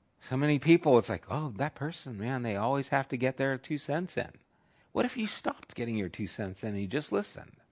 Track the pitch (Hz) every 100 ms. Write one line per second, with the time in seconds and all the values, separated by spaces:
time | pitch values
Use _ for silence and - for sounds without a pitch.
0 | _ _ - 131 147 143 151 170 165 123
1 | 104 95 - 139 156 98 151 - 147 170
2 | 135 104 113 131 120 98 113 139 135 143
3 | 131 135 127 131 135 131 - 147 - 151
4 | 180 - - - _ _ _ _ _ -
5 | 247 247 214 - - - - - 117 110
6 | 92 - 101 - 98 98 113 101 98 131
7 | 151 202 208 - - - _